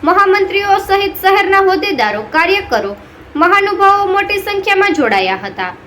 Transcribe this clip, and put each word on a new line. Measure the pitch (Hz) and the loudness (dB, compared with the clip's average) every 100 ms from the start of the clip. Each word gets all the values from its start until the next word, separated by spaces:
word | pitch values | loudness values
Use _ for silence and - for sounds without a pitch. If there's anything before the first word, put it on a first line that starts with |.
મહામંત્રીઓ | 311 370 403 403 381 392 403 392 | -4 -2 0 0 0 -2 0 -2
સહિત | 392 392 403 - | 0 -2 -2 -2
શહેરના | 381 392 381 392 | 0 0 2 2
હોદ્દેદારો, | 392 370 - 269 214 208 214 | 2 0 -2 -2 -2 -4 -4
કાર્યકરો, | 311 349 403 - 233 202 202 - - - | 0 0 0 0 -2 -2 -10 -16 -20 -12
મહાનુભાવો | 285 339 403 392 359 294 403 403 | 0 2 4 2 2 4 4 2
મોટી | 392 392 403 | 0 0 -4
સંખ્યામાં | 392 403 381 392 403 311 | -4 -4 0 2 2 2
જોડાયા | 240 196 185 185 | 2 2 0 -4
હતા. | 196 185 185 180 | -6 -8 -8 -10